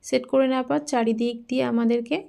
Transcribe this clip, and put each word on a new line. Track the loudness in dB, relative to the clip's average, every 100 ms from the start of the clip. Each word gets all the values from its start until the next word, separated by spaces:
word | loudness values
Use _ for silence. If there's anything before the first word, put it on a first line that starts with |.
সেট | -2 -2 2
করে | 2 2
নেওয়ার | 0 0
পর | -2 0
চারিদিক | 0 0 0 -2 -4 -4
দিয়ে | -2 0
আমাদেরকে | 2 2 0 0 -4